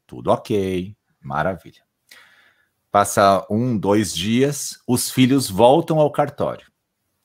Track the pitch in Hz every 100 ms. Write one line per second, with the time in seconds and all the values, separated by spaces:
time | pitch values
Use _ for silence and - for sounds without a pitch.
0 | _ - 87 120 - 104 95 92 95 107
1 | _ _ 67 71 80 95 - _ _ _
2 | _ - _ _ _ _ _ _ _ 101
3 | 101 - 98 95 - 107 127 110 95 104
4 | 95 82 95 120 139 139 - - - 123
5 | - - 127 139 131 95 117 151 165 156
6 | 147 - 143 - 76 62 _ _ _ _
7 | _ _